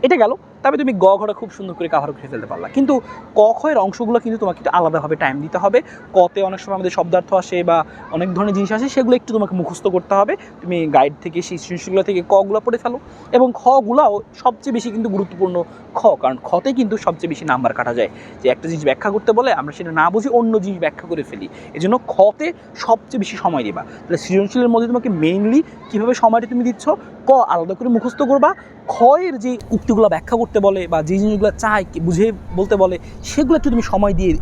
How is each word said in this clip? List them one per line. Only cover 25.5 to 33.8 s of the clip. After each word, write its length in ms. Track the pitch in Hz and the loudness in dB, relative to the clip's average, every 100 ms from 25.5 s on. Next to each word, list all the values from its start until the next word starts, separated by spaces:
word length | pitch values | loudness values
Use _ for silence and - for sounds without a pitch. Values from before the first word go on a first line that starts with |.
| 269 320 - - | 0 0 -12 -8
কীভাবে 240 | 208 226 254 | -4 -2 2
সময়টা 260 | 226 233 226 | 2 2 -2
তুমি 120 | 247 247 | -2 -2
দিচ্ছ, 160 | - 294 311 - - - | -2 -4 -4 -6 -6 4
ক 20 | 269 226 | 4 4
আলাদা 200 | 170 165 190 | 0 -2 -4
করে 120 | 254 226 | 0 0
মুখস্থ 260 | 247 - 269 | -2 -4 2
করবা, 180 | 277 294 381 - - - | 4 4 0 -12 -16 -10
খ 20 | - 233 302 359 | 4 6 6 2
এর 100 | 262 | -6
যে 80 | 240 240 - 220 | -6 -8 -4 -4
উক্তিগুলো 320 | - 220 214 165 | 0 2 2 2
ব্যাখ্যা 200 | - 240 | -2 -4
করতে 80 | 226 214 196 | 0 2 2
বলে 140 | 196 170 | 0 -2
বা 80 | 165 151 | -4 -2
যে 60 | 190 | 0
জিনিসগুলো 300 | 208 208 208 - | 0 0 0 0
চায় 200 | 220 214 185 | 0 0 -2
কি 80 | - 165 | -4 -2
বুঝে 200 | 170 220 196 - 175 | 2 0 -2 -8 -4
বলতে 180 | 196 202 | 0 2
বলে, 120 | 185 180 - - - | 2 0 -10 -16 -6
সেগুলো 240 | - 269 320 | -2 2 2
একটু 100 | 302 | 2
তুমি 100 | 233 | 0